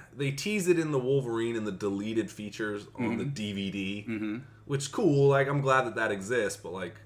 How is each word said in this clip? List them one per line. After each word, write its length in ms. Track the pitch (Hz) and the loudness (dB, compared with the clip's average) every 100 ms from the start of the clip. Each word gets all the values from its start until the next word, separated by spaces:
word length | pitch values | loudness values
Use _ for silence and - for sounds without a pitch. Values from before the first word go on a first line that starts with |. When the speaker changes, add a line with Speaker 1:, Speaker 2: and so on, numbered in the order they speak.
| - 117 | -16 -4
Speaker 1:
they 160 | 139 | -4
tease 340 | 139 202 214 175 | -2 -2 0 2
it 140 | 170 | 2
in 100 | 156 | 2
the 80 | 143 | 0
Wolverine 560 | 123 139 120 113 113 | 2 2 2 0 0
and 100 | 113 | -2
the 60 | 107 | -4
deleted 560 | 92 101 98 104 113 95 | -2 -2 -2 -2 -2 -2
features 600 | - 104 - 107 104 107 - | -6 -10 -6 -4 -6 -8 -4
on 220 | 113 117 | -2 -2
the 60 | |
Speaker 2:
Mm-hmm. 80 | 143 | -2
Speaker 1:
D 180 | 139 104 | -4 -4
V 180 | 101 98 | -4 -4
D, 360 | 98 95 104 107 | -4 -4 -4 -6
Speaker 2:
Mm-hmm. 280 | 110 107 110 - - | -6 -4 -6 -10 -16
Speaker 1:
which, 260 | - 139 - | -6 -4 -2
cool. 380 | - 202 143 139 | 2 4 6 6
Like, 180 | 139 135 | 6 4
I'm 140 | 143 | 2
glad 220 | 135 131 120 | 4 4 2
that 80 | |
that 160 | 113 110 | 0 0
exists, 480 | 101 95 123 101 - | -2 0 0 0 -2
but, 120 | 90 | -8
like, 240 | 90 92 - | -8 -8 -10